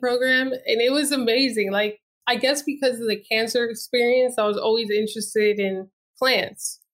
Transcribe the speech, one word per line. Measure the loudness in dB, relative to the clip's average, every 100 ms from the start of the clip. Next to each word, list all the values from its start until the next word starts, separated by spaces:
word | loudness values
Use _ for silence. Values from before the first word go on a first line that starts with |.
program, | -2 0 2 2 0
and | -4 -2 2
it | 2
was | 2 0
amazing. | 0 2 2 2 0 -2
Like, | 0 -2 -4 _ _ -4
I | 0
guess | 0 0
because | -4 -2 -2 0
of | -2
the | -4 -2
cancer | -2 0 0
experience, | -2 -6 -4 0 2 4 2 2
I |
was | 0 0
always | 0 0 0
interested | -2 -2 -6 -4 0 2 2
in | -2 -4 -8 _ _ _
plants | 0 2 -2 -8 -12 -12 _